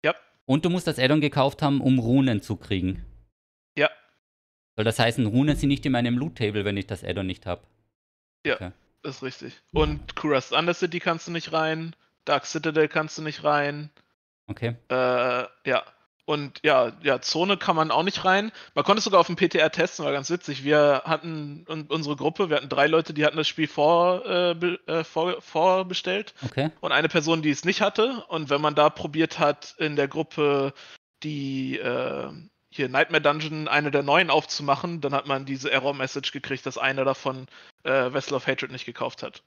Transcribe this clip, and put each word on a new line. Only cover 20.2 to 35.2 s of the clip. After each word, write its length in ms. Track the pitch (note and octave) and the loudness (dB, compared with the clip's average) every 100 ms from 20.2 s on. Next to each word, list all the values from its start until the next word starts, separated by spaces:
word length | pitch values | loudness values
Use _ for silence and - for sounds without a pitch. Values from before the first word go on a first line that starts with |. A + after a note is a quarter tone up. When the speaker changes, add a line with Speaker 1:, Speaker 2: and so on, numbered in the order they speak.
| C#3 | -4
Speaker 1:
witzig. 320 | F3 - C3+ | -6 -6 -6
Wir 380 | C#3 D3+ D3 C#3 | 2 4 6 4
hatten 640 | - D#3 E3 D#3+ D3 D3 E3+ | 0 -4 -4 -8 -10 -14 -10
un-, 200 | D#3+ D3 | -10 -4
unsere 260 | D#3+ D3 C#3+ | -4 -2 -2
Gruppe, 340 | C#3 - F#3+ | -2 -2 0
wir 60 | D3 | 0
hatten 140 | B2 | 0
drei 180 | C#3 D3 | 2 4
Leute, 260 | E3 D#3+ | 4 0
die 120 | D3+ D3+ | 0 0
hatten 100 | D3+ | 2
das 140 | D3+ | -4
Spiel 180 | - D#3 | -2 -4
vor, 580 | - D3 E3+ F3 F3+ - | 2 4 4 4 0 -2
äh, 300 | F3+ F3+ E3+ | 0 0 0
be-, 240 | F3+ F3+ - | -2 -4 -4
äh, 160 | D#3+ | -4
vor-, 380 | D#3+ E3 F3 - | -2 -2 -2 -4
vorbestellt. 920 | - D#3 F3+ F#3 F#3 F3+ - G3 - - B2 | -4 2 4 2 0 -6 -4 -6 -6 -10 -8
Speaker 2:
Okay. 240 | - D3+ - | -4 -4 -4
Speaker 1:
Und 140 | - | 0
eine 160 | C3+ D#3 | 0 2
Person, 320 | F3 D#3 E3 | 0 0 0
die 80 | D3+ | 0
es 160 | C#3 E3+ | 0 -2
nicht 160 | - | 0
hatte. 420 | G#3 - A#3 A#3+ - | 0 2 0 -2 -6
Und 200 | E3 C#3+ | -8 -2
wenn 120 | C#3+ | 0
man 120 | D3+ | 2
da 160 | D3 D3 | 4 2
probiert 480 | - D#3+ D3+ D#3+ - | 2 -6 0 -2 2
hat, 380 | D3+ D3 - - | 0 0 -10 -6
in 180 | D#3 D3 | -2 0
der 100 | C#3 | -2
Gruppe 680 | D#3 D#3 - D3 C#3 C3+ - - - _ _ | -2 -6 0 2 2 0 -6 -20 -20 _ _
die, 540 | D#3 D3 C#3 C3+ C3 C3+ | -10 -6 -6 -4 -4 -4
äh, 520 | A#2+ B2+ B2+ - C3+ D#3 D#3+ _ _ | -4 -4 -4 -6 -10 -14 -20 _ _
hier 180 | - C3 | -6 -2
Nightmare 340 | C3+ D#3+ D#3+ | 0 2 2
Dungeon, 460 | D3 D3+ D3+ D#3 D3+ | 2 0 -4 -6 0
eine 240 | D3 D3 | 0 2
der 120 | C#3 | 0
neuen 260 | C#3 D#3 F3 | 4 2 4
aufzumachen, 720 | D3+ - - C#3+ C3+ F3 E3+ | 2 0 -6 0 0 0 -4
dann 120 | C#3+ | -2
hat 140 | C3+ | -2